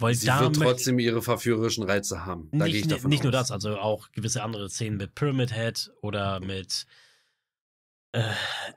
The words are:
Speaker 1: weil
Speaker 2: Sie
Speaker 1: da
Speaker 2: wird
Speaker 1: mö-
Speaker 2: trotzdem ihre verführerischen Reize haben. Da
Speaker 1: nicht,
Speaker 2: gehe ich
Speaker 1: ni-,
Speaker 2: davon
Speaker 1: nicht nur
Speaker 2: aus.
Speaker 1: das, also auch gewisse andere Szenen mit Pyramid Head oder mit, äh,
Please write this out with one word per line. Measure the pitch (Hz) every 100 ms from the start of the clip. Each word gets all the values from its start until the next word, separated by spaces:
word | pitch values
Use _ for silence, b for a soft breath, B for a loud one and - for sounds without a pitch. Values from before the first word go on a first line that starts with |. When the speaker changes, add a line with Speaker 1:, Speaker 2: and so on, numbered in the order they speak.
Speaker 1:
weil | 113 120
Speaker 2:
Sie | -
Speaker 1:
da | 131
Speaker 2:
wird | 147 151
Speaker 1:
mö- |
Speaker 2:
trotzdem | 151 127 131 123
ihre | 117 113
verführerischen | 117 113 120 110 113 113
Reize | 95 101 98 87 90
haben. | 87 78
Da | 151 156
Speaker 1:
nicht, |
Speaker 2:
gehe | 107
ich | 127
Speaker 1:
ni-, |
Speaker 2:
davon | - 135
Speaker 1:
nicht | 143
nur | 135
Speaker 2:
aus. | 131 123
Speaker 1:
das, |
also | 101 104 104
auch | 107 107 -
gewisse | - 113 117
andere | 107 107 98
Szenen | - 113 104
mit | 98
Pyramid | - 147 131 120
Head | 110 113 113 - -
oder | 104 101 98 95
mit, | 95 98 90 - - b b b b b b _ _ _ _ _ _
äh, | 117 110 104 B B B